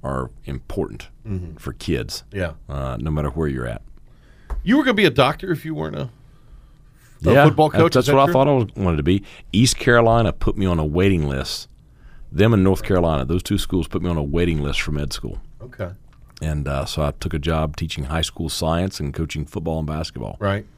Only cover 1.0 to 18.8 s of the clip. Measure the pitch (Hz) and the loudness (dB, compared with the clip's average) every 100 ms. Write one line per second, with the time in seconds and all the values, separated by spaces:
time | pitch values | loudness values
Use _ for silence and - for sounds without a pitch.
1 | - - 110 92 87 76 - - - 73 | -18 -18 -10 -10 -10 -12 -12 -10 -4 -4
2 | 53 - - 101 85 73 - 69 67 62 | -4 -10 -12 -6 -6 -8 -12 -8 -6 -6
3 | 73 76 73 73 78 65 60 57 - - | -4 -4 -4 -2 -4 -4 -8 -10 -14 -20
4 | - - - - - - 170 262 262 214 | -20 -20 -20 -20 -10 -8 0 2 2 4
5 | 190 123 131 151 190 160 156 156 156 - | 2 4 2 2 -4 -6 -4 -8 -6 -6
6 | 131 - - - - - - - - _ | -8 -10 -20 -20 -20 -20 -20 -20 -20 _
7 | - - - 135 151 - 156 - 165 - | -20 -6 4 6 6 6 2 6 4 4
8 | 120 139 139 131 139 139 110 - 95 80 | 4 6 6 4 4 4 2 0 0 2
9 | 73 98 - - - 98 127 - - 120 | 2 2 0 -20 -2 2 4 2 4 6
10 | 113 117 113 - - 95 95 85 76 78 | 6 4 2 0 -2 0 0 0 0 2
11 | 98 92 73 67 - - - - - - | 4 2 0 -4 -6 -10 -12 -20 -20 -20
12 | - - - - 107 110 95 95 - 95 | -20 -20 -12 2 4 6 4 2 2 2
13 | 85 76 64 87 - 101 - 92 80 92 | 2 0 0 -2 0 -2 0 -2 -2 -4
14 | 90 82 71 78 87 80 71 69 - 73 | -2 -2 -2 0 0 0 -2 -4 -4 -4
15 | 71 - - 50 - - 123 - 90 98 | -4 -6 -8 -10 -14 -18 -18 -10 -12 -12
16 | - - - - 78 76 69 69 67 - | -20 -20 -20 -8 -4 -4 -4 -4 -4 -2
17 | 73 - - 80 73 78 78 76 82 - | -4 -2 -6 -4 -2 -2 -2 -4 -8 -6
18 | 67 80 78 - 80 - 80 82 | -6 -4 -4 -6 -8 -4 -2 0